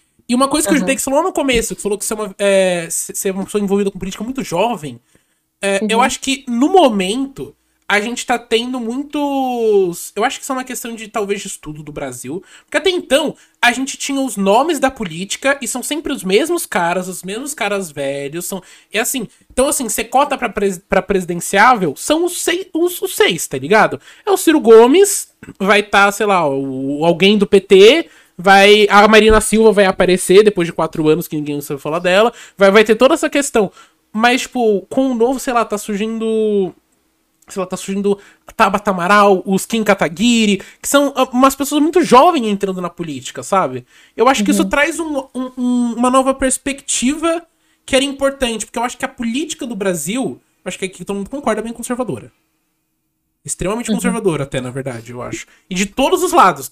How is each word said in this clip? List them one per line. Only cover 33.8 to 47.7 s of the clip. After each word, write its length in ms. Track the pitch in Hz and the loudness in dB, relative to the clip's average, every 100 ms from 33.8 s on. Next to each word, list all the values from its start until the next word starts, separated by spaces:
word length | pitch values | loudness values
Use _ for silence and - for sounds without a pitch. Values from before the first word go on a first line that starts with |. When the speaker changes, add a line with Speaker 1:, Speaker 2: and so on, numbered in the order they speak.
| _ _ _ | _ _ _
Speaker 1:
Mas, 280 | 214 240 254 | 0 2 0
tipo, 420 | - 247 226 196 185 | -2 -2 0 0 -2
com 220 | 262 269 | -2 0
o 20 | |
Novo, 240 | 233 240 262 | 0 0 -2
sei 140 | - | -2
lá, 100 | 240 | -2
tá 140 | 220 202 | -2 -6
surgindo, 960 | - 202 220 226 220 220 214 202 180 - _ _ _ _ _ _ - | -6 -6 -4 -4 -2 0 0 0 -2 -8 _ _ _ _ _ _ -12
sei 120 | 196 | -10
lá, 60 | 180 | -8
tá 100 | 185 | -8
surgindo 400 | - 196 202 196 - _ - | -6 -4 -2 -4 -8 _ -6
a 40 | |
Tabata 380 | - 196 196 208 | 0 2 2 -2
Amaral, 540 | 185 175 208 202 185 | -2 2 4 6 4
os 220 | 202 190 - | 0 -4 -2
Kim 160 | 233 | -2
Kataguiri, 800 | 208 190 175 165 240 233 214 196 - _ | 0 0 -2 0 2 2 2 0 -4 _
que 60 | - | 0
são, 260 | 285 285 | 0 2
ah, 140 | 269 262 | 0 -2
umas 240 | 247 262 | 2 2
pessoas 240 | - 269 294 | 2 -2 0
muito 200 | 311 359 | 2 2
jovens 460 | 240 240 349 330 220 | 6 6 6 4 0
entrando 340 | 196 190 185 | -2 -4 -6
na 80 | 175 | -8
política, 540 | - 165 131 - 139 | -8 -10 -10 -12 -12
sabe? 420 | - 196 147 127 - _ _ - | -2 0 0 -4 -14 _ _ 0
Eu 100 | 240 | 2
acho 160 | 262 | 2
que 60 | 202 | 2
isso 140 | 202 | 0
Speaker 2:
Uhum. 60 | 196 | 0
Speaker 1:
traz 300 | 285 320 311 | 0 0 -2
um, 180 | 320 269 - | -6 -8 -8
um, 160 | 247 254 254 | -10 -10 -4
um, 360 | 247 247 240 | -2 0 0
uma 140 | 226 247 | 0 0
nova 240 | 262 262 | 2 0
perspectiva 1120 | 269 262 - 285 277 - - 240 311 330 330 - _ _ | 0 -2 -4 -6 -8 -6 -4 -2 -2 -2 -4 -8 _ _